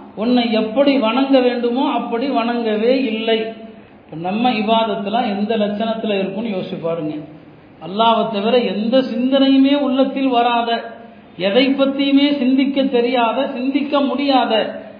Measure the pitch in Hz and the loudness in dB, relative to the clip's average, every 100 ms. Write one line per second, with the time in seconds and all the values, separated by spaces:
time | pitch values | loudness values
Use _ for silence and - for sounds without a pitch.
0 | - - 226 247 226 233 214 269 285 254 | -16 -6 0 0 2 0 0 2 2 2
1 | 220 240 277 269 247 240 233 247 285 240 | 0 0 2 4 4 0 -2 -2 -2 -2
2 | 226 226 277 240 226 240 220 214 226 262 | -4 -4 -2 -2 -2 -2 -2 0 2 2
3 | 220 220 226 226 220 - - - - - | 0 -4 -2 -2 -2 -10 -18 -20 -20 -20
4 | - 156 175 208 247 214 208 226 226 196 | -16 -10 -6 -2 0 0 0 0 0 -2
5 | 202 226 247 202 214 220 202 202 226 220 | -4 -2 -2 -2 -2 0 -2 -2 -4 -4
6 | 214 202 180 196 233 185 170 170 160 170 | -2 -2 -4 -6 -6 -6 -6 -8 -6 -6
7 | 151 151 151 - - - - - 160 196 | -6 -8 -12 -18 -20 -20 -20 -18 -12 0
8 | 226 226 208 202 214 247 208 190 226 262 | 2 4 0 -2 2 2 2 -2 2 2
9 | - 233 254 269 269 269 269 285 262 254 | 2 -2 0 4 4 6 4 4 2 2
10 | 269 269 269 240 240 240 226 233 - - | 0 2 0 2 2 0 0 -4 -6 -16
11 | - - - - 185 202 269 277 269 277 | -20 -20 -20 -4 0 2 2 2 0 2
12 | 277 277 285 285 254 262 277 277 262 240 | 2 4 4 2 2 2 2 0 0 2
13 | 240 262 233 226 277 240 254 277 - 277 | 0 2 0 0 -2 -2 -2 -2 0 0
14 | 269 247 277 262 226 220 190 - - - | 0 0 2 2 2 0 -2 -8 -14 -18